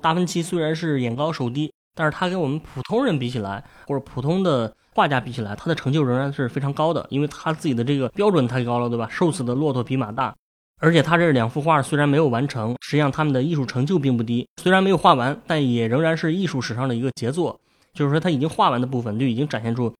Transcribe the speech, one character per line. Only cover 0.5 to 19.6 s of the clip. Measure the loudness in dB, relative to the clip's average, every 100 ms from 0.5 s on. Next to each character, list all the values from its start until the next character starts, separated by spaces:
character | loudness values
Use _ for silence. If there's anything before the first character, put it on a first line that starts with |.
| -2
然 | 0 -2
是 | -2 0
眼 | -2 -2
高 | -4
手 | -2 -4
低， | -2 -6 _ _ -4
但 | -2
是 | 0
他 | -2
跟 | -2
我 | -2
们 | -4
普 | -8 -12
通 | -4 0
人 | 0 0
比 | -2
起 | -4
来， | -6 -8 -12 -20 -6
或 | -6
者 |
普 | -6 -6
通 | -2 0
的 | 2 0 -2 _ _
画 | 0 2
家 | 0
比 | -2
起 | -8
来， | -6 -6
他 | -4
的 |
成 | -2 0
就 | 2
仍 | 2 0
然 | -2
是 | -2 -4
非 | -2
常 | -4
高 | 0 0
的， | 0 -2
因 | -2
为 | -2
他 | -4 -6
自 | -2 -2
己 |
的 | 0
这 | 0 0
个 | -2
标 | 0 2
准 | 2 2
太 | -2
高 | -2 0
了， | 0
对 | -2
吧？ | -4
瘦 | 0 0
死 | 0
的 | -2 0
骆 | 0
驼 | 0
比 | -2 -2
马 | -2
大。 | -2 -4 -6 _ _ _ 0
而 | 4
且 | 4
他 | 4 4
这 | 6
两 | 4 2
幅 | 0
画 | 2 2
虽 | 2 2
然 | 4
没 | 4
有 | 2
完 | 2 -2
成， | -2 -4 -6
实 | -2
际 | 0
上 | 0
他 | 0
们 | 0
的 | 2
艺 | 0 0
术 | -2
成 | -2
就 | 0 2
并 | 2 0
不 |
低， | 0 -2 -4 -4
虽 | 2
然 | 4
没 | 4
有 | 4
画 | 4 4
完， | 2 -4 -4
但 | 0 2
也 | 2 2
仍 | 2
然 | 2 0
是 | 0
艺 | 0 -2
术 | -2
史 | -4 -4
上 | -2
的 |
一 | -2
个 | -4 -4
杰 | -4
作， | -2 -4 -6 _ _ _ -2
就 | 0
是 |
说 | 2
他 | 2
已 | 0
经 | 0
画 | 2 2
完 | 2
的 | -2
部 | -2
分 | -4 -2
就 | 0
已 |
经 | 0 -2
展 | -4